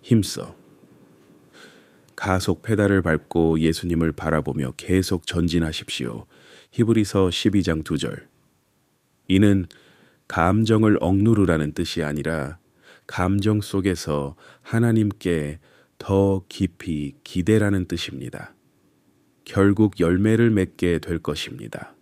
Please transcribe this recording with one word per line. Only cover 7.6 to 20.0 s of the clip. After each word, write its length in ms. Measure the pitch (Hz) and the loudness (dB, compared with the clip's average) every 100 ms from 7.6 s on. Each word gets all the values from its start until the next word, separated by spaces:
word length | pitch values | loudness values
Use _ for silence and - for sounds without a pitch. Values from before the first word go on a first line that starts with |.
장 200 | 87 80 | 0 -2
두 140 | 76 78 | -2 -4
절. 300 | 65 - - _ _ _ _ _ _ _ _ _ - | -4 -8 -18 _ _ _ _ _ _ _ _ _ 0
이는 360 | 95 104 98 90 - _ _ _ _ _ | 4 4 4 -2 -14 _ _ _ _ _
감정을 680 | - 85 104 110 110 110 104 | 0 2 2 2 4 4 4
억누르라는 720 | 87 98 107 107 92 80 73 | 2 2 4 4 4 2 -2
뜻이 320 | 76 85 - | -4 -6 -4
아니라 540 | 76 73 76 80 69 87 _ _ _ - - | -4 -4 -4 -4 -6 -10 _ _ _ -20 -12
감정 540 | - 92 101 101 107 | -2 0 0 0 0
속에서 760 | - 98 95 87 - 73 71 - - - | -2 -2 -2 -2 -4 -4 -4 -12 -20 -20
하나님께 960 | - 113 117 113 107 98 90 82 73 78 _ _ _ _ | -4 0 2 2 0 -2 -4 -2 -4 -10 _ _ _ _
더 460 | - 98 98 98 - | -2 2 2 0 -6
깊이 680 | - 95 _ - 76 71 - | -4 -4 _ -8 -6 -6 -12
기대라는 600 | - 90 87 107 104 98 87 | -8 -4 2 2 2 -2 -4
뜻입니다. 680 | 85 - 67 62 - - _ _ _ _ _ _ _ _ _ - | -6 -8 -10 -12 -14 -18 _ _ _ _ _ _ _ _ _ -6
결국 560 | 101 98 98 107 - | 2 2 4 2 2